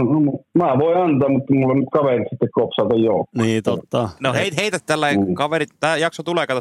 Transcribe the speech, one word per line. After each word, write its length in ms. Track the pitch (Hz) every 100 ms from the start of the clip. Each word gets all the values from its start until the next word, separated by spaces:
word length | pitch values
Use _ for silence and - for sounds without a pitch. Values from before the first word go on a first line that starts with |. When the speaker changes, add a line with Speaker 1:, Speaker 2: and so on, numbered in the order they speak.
| 123
Speaker 1:
no, 140 | 151 147 131 _
mä 240 | 185 170 131
voin 180 | 160 175
antaa, 300 | 175 135 139
mutta 260 | 131 135
mulla 180 | 139 131
on 60 | 135
nyt 80 | 127
kaverit 360 | 156 139 123 -
sitten 180 | - 113
kopsaa 360 | - 113 - 104
ton 140 | 117
joukkueen. 440 | 110 92 - 123 113
Speaker 2:
Niin, 160 | 110
totta. 460 | 117 117 - 127 107 -
Speaker 3:
No 120 | 131
hei, 180 | 123 190 156
heitä 220 | 214 180 -
tällä 200 | 156 147
Speaker 1:
Mm. 220 | 143 196
Speaker 3:
kaveri, 300 | 175 147 160 151 -
tää 160 | 151 156
jakso 260 | 165 -
tulee, 240 | 160 170 143
kato, 140 | 127